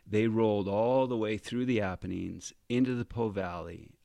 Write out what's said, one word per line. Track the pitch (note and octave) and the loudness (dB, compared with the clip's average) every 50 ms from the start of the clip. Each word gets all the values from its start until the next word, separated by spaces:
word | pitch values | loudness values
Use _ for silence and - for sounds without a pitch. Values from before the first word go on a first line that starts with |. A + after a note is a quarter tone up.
| _ - | _ -2
they | G2+ G#2+ A2 | 2 2 4
rolled | A#2 G#2+ A2+ A2+ A2 G#2 G#2 G2 F#2+ | 4 4 4 4 4 4 2 0 0
all | G2 G#2 A2+ A#2+ B2+ C3+ C3 | 2 2 2 4 4 4 2
the | B2+ B2 A2+ | 2 0 0
way | G#2+ G#2+ A2 | 0 0 -2
through | G#2 - - - A#2+ B2+ | -4 -6 -4 -4 -2 0
the | B2+ B2+ A2 G#2 | 0 2 2 0
Apennines, | F#2+ F#2 F2+ - F#2 F#2 F2+ F2+ F2+ F2+ F2+ - - - _ _ - | 0 -2 -4 -6 -6 -6 -4 -6 -6 -8 -10 -12 -16 -18 _ _ -2
into | A#2+ B2 C3 B2+ B2+ | 2 2 2 2 2
the | B2 A#2+ | -2 -4
Po | - - A#2+ A#2 A2 | -4 -4 -2 -2 -2
Valley, | G2 G2 F#2+ F2+ F2 F2 E2 E2+ E2+ E2 - - - _ _ | -2 -2 -4 -4 -6 -8 -8 -10 -12 -14 -16 -18 -20 _ _